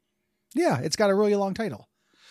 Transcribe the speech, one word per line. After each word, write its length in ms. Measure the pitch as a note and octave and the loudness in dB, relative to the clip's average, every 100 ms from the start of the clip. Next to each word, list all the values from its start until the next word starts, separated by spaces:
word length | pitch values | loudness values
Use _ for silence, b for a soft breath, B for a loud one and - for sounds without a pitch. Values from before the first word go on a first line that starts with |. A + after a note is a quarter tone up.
| _ _ _ _ _ | _ _ _ _ _
Yeah, 240 | - E4+ C3 | 0 0 0
it's 160 | C3 - | -2 0
got 140 | G3+ | 2
a 40 | |
really 220 | G3 G#3 G3+ | 2 2 0
long 160 | G3 | -2
title. 380 | F#3 G#3+ A2 - b b b b | -4 -6 -8 -16 b b b b